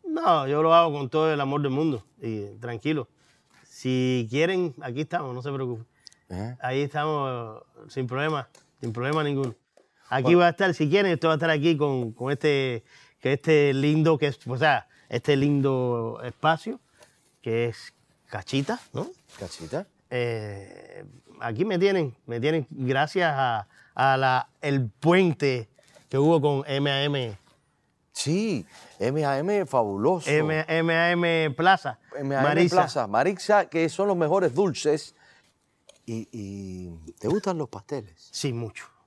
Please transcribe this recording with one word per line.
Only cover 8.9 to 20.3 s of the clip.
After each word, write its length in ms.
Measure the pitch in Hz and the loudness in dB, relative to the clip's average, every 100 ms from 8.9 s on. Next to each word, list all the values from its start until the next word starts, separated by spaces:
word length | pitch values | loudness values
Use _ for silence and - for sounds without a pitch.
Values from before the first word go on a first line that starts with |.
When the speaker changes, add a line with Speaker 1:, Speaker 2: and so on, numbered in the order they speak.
Speaker 1:
problema 300 | 110 131 156 | -6 -2 0
ninguno. 320 | 147 139 131 113 _ _ _ _ _ | 0 -2 -4 -6 _ _ _ _ _
Aquí 120 | 131 | 0
Speaker 2:
Bueno. 140 | 135 175 | 4 6
Speaker 1:
va 60 | 175 | 6
a 40 | |
estar, 240 | 165 190 | 4 0
si 140 | - 151 | 2 2
quieren, 220 | 190 196 | 4 2
esto 160 | 165 165 | 2 2
va 60 | |
a 20 | 156 | 2
estar 140 | 165 | 2
aquí 260 | 156 160 156 | 2 2 2
con, 360 | 147 131 117 | 0 0 -4
con 200 | 113 127 | -6 -6
este, 500 | 143 156 139 135 117 _ - _ _ | 0 2 2 0 -4 _ -20 _ _
que 140 | 127 | -2
este 380 | 135 - 151 143 | -2 4 4 4
lindo, 440 | 135 147 156 160 151 | 2 2 4 4 4
que 100 | 147 | 0
es, 100 | - 120 | -4 -8
o 100 | 123 | 0
sea, 320 | 151 131 - _ _ | 2 2 -2 _ _
este 280 | 117 - 143 | -4 2 2
lindo 840 | 143 143 135 131 127 120 113 110 | 4 2 2 0 0 -2 -4 -8
espacio, 560 | 123 - 156 160 220 247 _ _ - _ _ _ | -12 -2 0 0 -4 -12 _ _ -20 _ _ _
que 260 | 120 113 120 | -4 -2 -2
es 280 | 110 - _ _ _ _ | -6 -18 _ _ _ _
Cachita, 520 | 107 - 135 139 240 - | -12 -4 -4 -2 -6 -8
¿no? 160 | 123 240 370 _ - | -10 -10 -14 _ -16
Speaker 2:
Cachita. 480 | 95 - 151 147 202 _ _ | -14 -14 -8 -8 -10 _ _
Speaker 1:
Eh, 960 | 123 120 | -4 -4